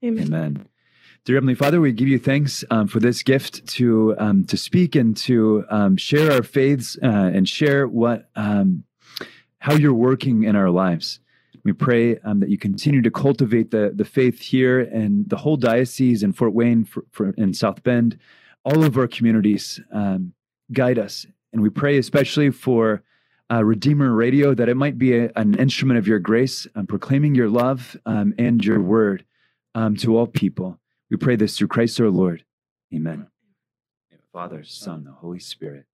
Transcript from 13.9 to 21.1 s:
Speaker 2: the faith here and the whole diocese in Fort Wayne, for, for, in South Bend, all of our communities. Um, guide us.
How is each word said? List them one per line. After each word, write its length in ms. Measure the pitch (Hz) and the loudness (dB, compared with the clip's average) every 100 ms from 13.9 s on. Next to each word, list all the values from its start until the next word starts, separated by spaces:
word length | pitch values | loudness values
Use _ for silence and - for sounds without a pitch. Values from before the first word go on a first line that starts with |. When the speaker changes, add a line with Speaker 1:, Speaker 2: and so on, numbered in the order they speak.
Speaker 2:
the 100 | 101 | -2
faith 360 | 104 - 127 120 | -4 0 0 0
here 400 | - 131 127 127 | -2 0 2 2
and 480 | 120 110 107 101 101 | 0 -2 0 0 -2
the 60 | - | -4
whole 200 | 143 151 | -2 0
diocese 680 | 120 117 127 - 131 117 | 0 0 -2 0 0 2
in 80 | 101 | 0
Fort 200 | 95 117 | 0 0
Wayne, 320 | 107 120 117 | 2 2 2
for, 200 | 110 - - | 0 -6 -14
for, 160 | - 101 95 | -6 -6 -2
in 180 | 101 | -4
South 300 | 85 107 95 | -2 -4 -2
Bend, 340 | - 120 117 - _ _ _ _ | -2 0 0 -2 _ _ _ _
all 180 | - 151 | -2 2
of 160 | 156 120 | 2 2
our 80 | 123 | -2
communities. 720 | - 117 113 104 101 - - - | 0 0 2 2 0 -4 -14 -12
Um, 400 | 107 101 95 90 - _ _ _ | -6 -4 -4 -6 -12 _ _ _
guide 260 | 120 127 123 | -2 0 0
us. 280 | 101 | -4